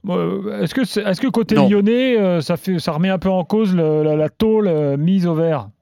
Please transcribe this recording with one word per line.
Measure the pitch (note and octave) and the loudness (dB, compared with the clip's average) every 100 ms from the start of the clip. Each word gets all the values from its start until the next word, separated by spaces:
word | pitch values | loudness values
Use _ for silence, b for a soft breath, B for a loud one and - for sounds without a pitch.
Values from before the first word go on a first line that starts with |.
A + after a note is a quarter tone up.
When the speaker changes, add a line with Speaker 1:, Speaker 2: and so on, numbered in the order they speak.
| G3+ | -4
Speaker 1:
Euh, | F3+ E3+ G3 G3+ G#3 | -2 -2 -4 -6 -4
est-ce | F#3 | -4
que | - | -2
c'est, | C4 G#3 | -2 -2
est-ce | G#3 F#3 | -2 -2
que | C4+ | -2
côté | G#3+ A3+ | -2 0
Speaker 2:
Non. | G#3+ E3 | 2 4
Speaker 1:
lyonnais, | G3+ G3+ A#3+ C4 A#3 | 4 2 2 2 2
euh, | F#3+ F3 | 2 0
ça | C#3 F3 | -2 -4
fait, | - F3+ | -2 -4
ça | D#3+ | -2
remet | D3+ F#3+ | -2 0
un | F#3+ | 0
peu | F#3+ | 0
en | F#3+ | -2
cause | E3+ G#3+ A3 | 0 0 2
le, | F3+ D#3 D3+ | 2 2 0
la, | D3+ D3+ | 0 0
la | D#3 | -2
tôle, | _ A3 A3 G3+ | _ 0 2 2
euh, | D#3 D3 C#3 | 0 0 0
mise | D#3+ F#3+ F3 | 0 0 0
au | |
vert ? | D#3+ E3 D3+ G2+ - | 0 0 -2 -6 -18